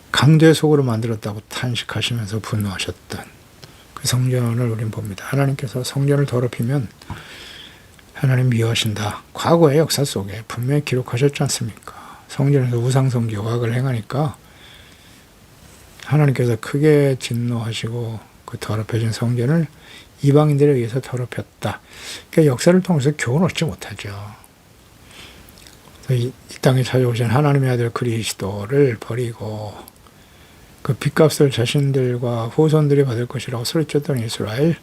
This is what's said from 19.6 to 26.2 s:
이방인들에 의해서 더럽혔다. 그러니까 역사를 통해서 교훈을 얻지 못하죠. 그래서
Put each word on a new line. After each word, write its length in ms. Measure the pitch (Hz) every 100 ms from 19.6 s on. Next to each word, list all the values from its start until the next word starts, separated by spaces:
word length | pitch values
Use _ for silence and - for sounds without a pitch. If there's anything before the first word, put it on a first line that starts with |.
| 156 - - - - -
이방인들에 520 | 143 143 151 143 147
의해서 260 | 135 113 135
더럽혔다. 800 | - 123 123 - - _ 110 - - - - - -
그러니까 220 | - 151
역사를 280 | 123 170 185
통해서 280 | 185 160 135 151
교훈을 280 | - 143 170
얻지 180 | -
못하죠. 500 | 160 - - 98 104 101 104 107 - _ - - - - - - - - - - - - - - -
그래서 180 | 123